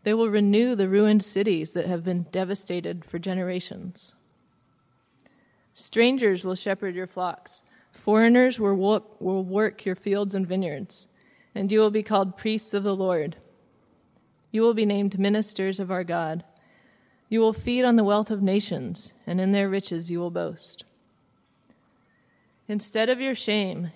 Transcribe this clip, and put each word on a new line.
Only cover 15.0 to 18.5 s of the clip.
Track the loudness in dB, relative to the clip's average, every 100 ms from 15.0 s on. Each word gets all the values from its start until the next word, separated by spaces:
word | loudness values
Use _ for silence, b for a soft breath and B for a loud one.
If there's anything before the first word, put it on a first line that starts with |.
| 0 0
ministers | 2 2 -2 -4 -4 -4
of | -4
our | -4
God. | -2 -4 -4 -6 -10 b b b b b b b b
You | 2
will | 2
feed | 0 -2 2 4
on | 6
the |
wealth | 4 2 0
of | 0
nations, | 2